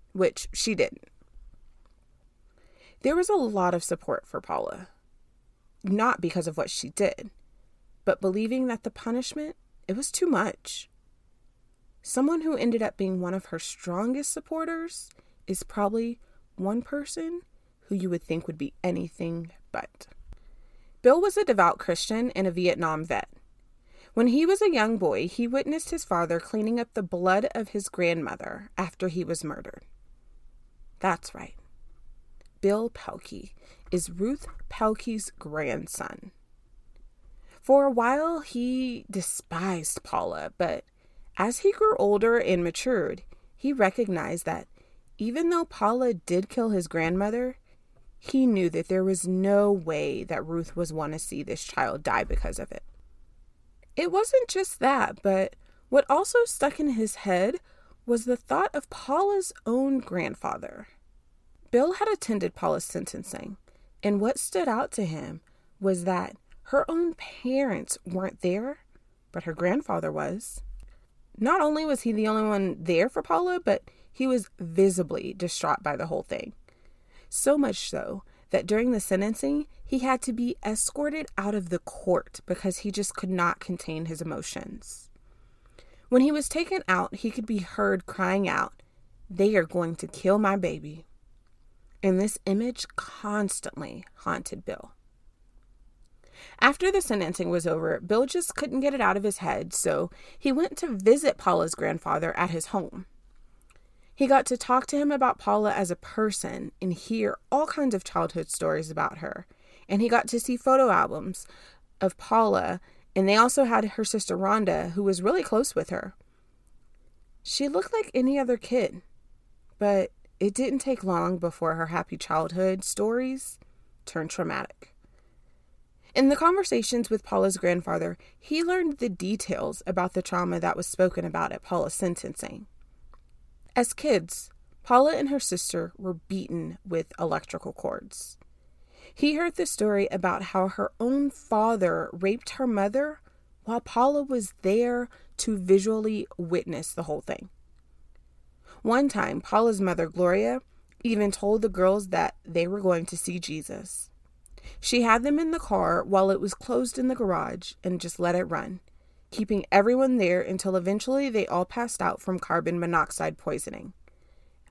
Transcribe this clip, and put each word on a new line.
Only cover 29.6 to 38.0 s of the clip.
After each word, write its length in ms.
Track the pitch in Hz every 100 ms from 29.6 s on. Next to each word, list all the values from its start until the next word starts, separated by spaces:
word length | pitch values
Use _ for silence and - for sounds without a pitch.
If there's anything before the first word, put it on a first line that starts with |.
| - - - - - - - - - - - - - -
That's 340 | 190 170 -
right. 200 | - - - - - - - - - - - - -
Bill 300 | 196 208 233
Pelkey 640 | - - - - 202 - - - - -
is 200 | 180 170
Ruth 360 | 170 214 285 - - -
Pelkey's 640 | - 220 220 - 220 - -
grandson. 920 | 151 151 139 160 160 - - - 185 - _ - _ - - - - _ - - - -
For 240 | - 277 277
a 40 |
while, 500 | 240